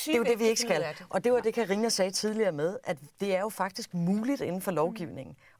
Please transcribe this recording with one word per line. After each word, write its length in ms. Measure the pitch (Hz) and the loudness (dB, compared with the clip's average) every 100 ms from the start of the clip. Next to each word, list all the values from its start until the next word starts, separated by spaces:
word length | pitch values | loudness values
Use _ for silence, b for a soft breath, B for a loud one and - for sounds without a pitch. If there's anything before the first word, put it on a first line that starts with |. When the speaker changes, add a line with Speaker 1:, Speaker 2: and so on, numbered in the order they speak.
| - | 0
Speaker 1:
det 80 | |
er 40 | 311 | 2
jo 60 | |
Speaker 2:
tyve 80 | 233 | 4
Speaker 1:
det, 80 | 233 | 4
vi 40 | |
Speaker 2:
ikke 60 | 226 | 4
Speaker 1:
ikke 120 | 226 | 2
Speaker 2:
kan 60 | 240 | 2
finde 120 | 170 | 0
ud 40 | |
Speaker 1:
skal. 60 | 156 | 0
Speaker 2:
af 60 | 156 | -6
det? 100 | 185 | -6
Speaker 1:
Og 140 | 190 | 0
det 100 | 233 | 4
var 60 | 247 | 4
det, 140 | 226 | 2
Karina 360 | 220 208 202 226 | 0 0 2 2
sagde 220 | 208 190 | 2 0
tidligere 400 | 185 214 214 208 | 0 -2 2 2
med, 260 | 151 156 202 | 2 0 -2
at 140 | - 170 147 - | -6 -6 -8 -6
det 160 | 202 185 | -2 0
er 40 | |
jo 100 | 208 | 0
faktisk 440 | - 196 - 220 | -2 -4 -4 -8
muligt 480 | 175 170 202 233 277 | -2 2 2 0 -2
inden 200 | 131 185 | -2 -4
for 100 | 190 | -2
lovgivningen 640 | 165 160 226 165 90 131 151 b b | 0 0 -2 -8 -10 -14 -16 b b